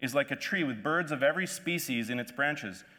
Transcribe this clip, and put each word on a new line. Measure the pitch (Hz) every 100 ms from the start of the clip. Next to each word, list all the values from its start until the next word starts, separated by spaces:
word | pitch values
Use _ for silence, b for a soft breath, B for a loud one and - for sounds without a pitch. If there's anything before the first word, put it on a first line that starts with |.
is | 131
like | 139 139
a | 131
tree | - 196 151
with | 113
birds | 123 160 165
of | 147
every | 139 160 185
species | - - 170 135 120 113
in | 123
its | 120
branches, | - 143 147 110 92 B